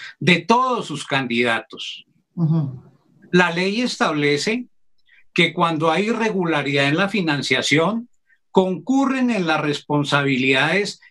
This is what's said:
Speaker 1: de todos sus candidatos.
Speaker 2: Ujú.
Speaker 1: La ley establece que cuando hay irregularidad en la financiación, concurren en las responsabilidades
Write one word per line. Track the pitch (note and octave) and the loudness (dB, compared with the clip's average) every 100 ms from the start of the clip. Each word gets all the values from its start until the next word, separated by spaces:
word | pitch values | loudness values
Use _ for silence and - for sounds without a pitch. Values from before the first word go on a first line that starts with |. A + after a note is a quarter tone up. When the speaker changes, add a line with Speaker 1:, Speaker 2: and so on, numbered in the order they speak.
| - - | -16 -4
Speaker 1:
de | D3 F3 | 2 2
todos | E3+ A#3+ C4 A#3+ - | 4 2 2 -2 -4
sus | D3 - | -10 -4
candidatos. | C#3 B2 A#2 A#2+ A2+ - - - - - _ _ | -4 -2 0 0 0 -4 -14 -14 -16 -20 _ _
Speaker 2:
Ujú. | F3 D#3 D#3+ C3 B2+ - _ _ _ - | -2 0 2 0 -8 -18 _ _ _ -2
Speaker 1:
La | F3 F3 | 2 2
ley | E3+ F#3+ G#3+ | 0 -2 -2
establece | B3 - G3+ D3+ D3 D3 G3+ B3 B3 _ _ _ _ - - | -4 -2 -2 0 0 0 0 -4 -6 _ _ _ _ -20 -8
que | - E3 | 0 0
cuando | F3 E3+ D#3+ D#3+ | 2 -2 0 0
hay | D#3+ G#3 | 0 0
irregularidad | A3 A3 F#3+ E3+ D3 C#3 C#3 C#3 | 0 -2 -2 -2 -2 0 0 0
en | D#3+ | 0
la | G3 | 0
financiación, | G#3+ D#3+ C#3+ C3 C3 - D3 E3+ A#3 A#3+ _ _ _ _ | 0 0 -2 0 -2 2 2 2 -2 -8 _ _ _ _
concurren | G3 F#3 E3 G3 C4+ C#4 C4 B3 | 2 2 -2 0 2 2 0 0
en | G#3+ E3 | 0 0
las | D3+ | 0
responsabilidades | D3 C#3+ - D3 C#3 C#3+ C#3 B2+ C3 C3+ D3+ F#3+ G3+ - - | 0 -4 -2 -2 2 0 2 0 2 2 2 0 -2 -8 -20